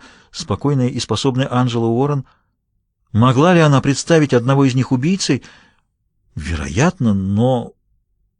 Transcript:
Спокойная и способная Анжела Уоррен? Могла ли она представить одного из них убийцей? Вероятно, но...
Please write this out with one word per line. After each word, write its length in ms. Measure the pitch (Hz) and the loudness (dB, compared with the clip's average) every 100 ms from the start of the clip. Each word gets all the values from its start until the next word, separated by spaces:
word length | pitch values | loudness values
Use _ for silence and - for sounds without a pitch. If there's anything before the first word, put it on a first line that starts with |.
| - _ _ | -10 _ _
Спокойная 580 | - - 98 139 135 123 | -14 -8 -4 -2 0 -2
и 100 | 127 | -4
способная 480 | - 110 139 127 131 | -6 -2 -2 -2 -2
Анжела 360 | 123 127 117 | -2 -2 -2
Уоррен? 400 | 113 117 143 139 - _ _ _ _ _ _ _ _ | -2 -2 -2 -4 -8 _ _ _ _ _ _ _ _
Могла 400 | 104 127 127 175 | 2 2 4 4
ли 80 | 175 | 4
она 180 | 151 135 | 4 2
представить 540 | 143 131 - 160 139 | 0 -2 2 2 4
одного 320 | 123 123 139 | 0 2 2
из 100 | 135 | 2
них 160 | 127 120 | 0 -2
убийцей? 500 | 127 156 190 - 127 - - _ _ _ _ _ _ _ | -2 -2 -2 -2 -4 -6 -20 _ _ _ _ _ _ _
Вероятно, 800 | - 73 78 71 87 170 - 117 | -12 -8 -8 -6 -2 -2 0 -2
но... 600 | 98 95 101 127 123 - _ _ _ _ _ _ | -2 -2 0 0 -2 -6 _ _ _ _ _ _